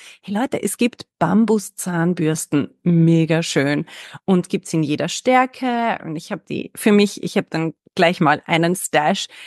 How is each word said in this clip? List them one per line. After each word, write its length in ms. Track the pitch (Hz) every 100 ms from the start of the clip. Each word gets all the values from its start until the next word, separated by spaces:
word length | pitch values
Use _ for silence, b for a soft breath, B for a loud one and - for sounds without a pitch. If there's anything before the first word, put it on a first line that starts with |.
| B B
Hey 140 | -
Leute, 260 | 202 269 -
es 160 | 208 -
gibt 300 | 240 - - _
Bambus-Zahnbürsten, 1500 | 170 196 220 220 - - 185 175 170 170 156 156 - 147 117 _
mega 640 | 175 170 165 165 160 160
schön. 420 | 165 156 139 147 165 B B B
Und 240 | - 185 170
gibt's 240 | 196 -
in 100 | 165
jeder 260 | 147 147 156
Stärke. 920 | - - 254 254 - 262 240 233 -
Und 120 | - 156
ich 160 | -
hab 120 | 202 -
die, 260 | - -
für 160 | - 226
mich, 320 | 208 208 -
ich 140 | - 208
hab 120 | -
dann 240 | 165 160 - _
gleich 260 | - 170 180
mal 220 | 151 147 -
einen 280 | 160 170
Stash 520 | 185 - - 151 196 - B